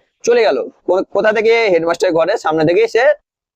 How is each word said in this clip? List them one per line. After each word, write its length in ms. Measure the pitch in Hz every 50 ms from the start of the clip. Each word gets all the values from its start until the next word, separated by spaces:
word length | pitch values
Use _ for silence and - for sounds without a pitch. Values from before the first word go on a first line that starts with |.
| _ _ _ _
চলে 200 | - 233 240 240
গেল। 260 | 220 185 147 120 92 82 - _ _
কো-, 200 | - 180 190 -
কোথা 280 | - - 202 190 214
থেকে? 360 | 214 226 214 226 233 233 226 208
হেডমাস্টারের 460 | 175 165 165 165 170 - 180 185 160
ঘরের 220 | 170 160 170 214
সামনে 280 | - - 160 156 160 156
থেকে 240 | 156 175 202 226 226
সে 160 | - 220 254 302 294 - _ _ _ _ _ _ _